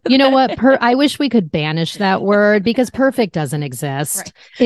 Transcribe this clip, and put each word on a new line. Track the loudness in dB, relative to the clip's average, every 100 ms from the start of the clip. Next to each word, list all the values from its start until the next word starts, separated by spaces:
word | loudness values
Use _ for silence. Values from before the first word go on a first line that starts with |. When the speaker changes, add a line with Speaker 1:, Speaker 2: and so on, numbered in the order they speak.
| 2
Speaker 1:
You | 2
know | 4
what? | 4 0 2
Per-, | 2 2
I | 2 2
wish | 0 0
we | 0
could | 0 0
banish | -4 -2 -2 -4 -2
that | -2 0
word | 0 2 4 2
because | 0 -2 -2
perfect | 0 -2 0 -4
doesn't | -2 -6 -6
exist. | -8 -8 -6 -6 -6 -8
Speaker 2:
Right. | -12 _ -16 -2